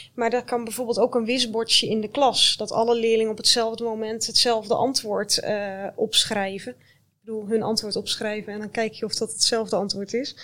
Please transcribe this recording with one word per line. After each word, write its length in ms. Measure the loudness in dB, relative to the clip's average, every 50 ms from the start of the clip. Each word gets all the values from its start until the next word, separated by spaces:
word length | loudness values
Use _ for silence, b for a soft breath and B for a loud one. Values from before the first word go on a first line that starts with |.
| B B B
Maar 160 | -2 -2 0
dat 140 | 0 0 -2
kan 200 | -2 -4 -4 -4
bijvoorbeeld 340 | -4 -6 -6 -2 -2 2 2
ook 160 | 2 2 2
een 100 | 2 0
wisbordje 640 | 0 0 0 0 0 -2 -4 0 4 4 4 4 4
in 120 | 0 -2
de 100 | -2 -2
klas. 460 | 2 4 4 4 6 4 4 4 4
Dat 160 | 0 -2 -2
alle 220 | 0 2 4 4 4
leerlingen 360 | 4 4 4 4 4 2 0
op 60 | -2
hetzelfde 480 | 0 2 4 4 4 2 -2 -2 -4 -4
moment 420 | -4 -4 -4 -6 -6 -4 -4 -4
hetzelfde 480 | 0 2 4 4 4 4 2 2 0 2
antwoord, 640 | 2 2 2 0 0 -2 -2 -2 -2 0 0 0 0
eh, 480 | 0 -2 -2 -2 -4 -6 -6 -8 -8 -6 -2
opschrijven. 800 | -2 -2 2 2 2 2 2 0 -2 -2 -2 -4 -8 -10 -12
Ik 480 | -14 _ _ _ _ _ _ _ _ _
bedoel, 260 | -12 -8 -8 -8 -4
hun 160 | 0 0 0
antwoord 340 | 2 2 0 0 -2 -4 -4
opschrijven 560 | -4 -4 -4 -4 -4 -4 -4 -4 -6 -8 -8
en 60 | -8 -8
dan 120 | -8 -6
kijk 220 | -2 -2 -2 -2
je 120 | -4 -6 -6
of 100 | -4 -4
dat 180 | -4 -4 -4
hetzelfde 440 | -2 0 0 2 2 0 0 0 0
antwoord 360 | 0 0 -2 -4 -6 -6 -4
is. 240 | -4 -4 -4 -4 -8 B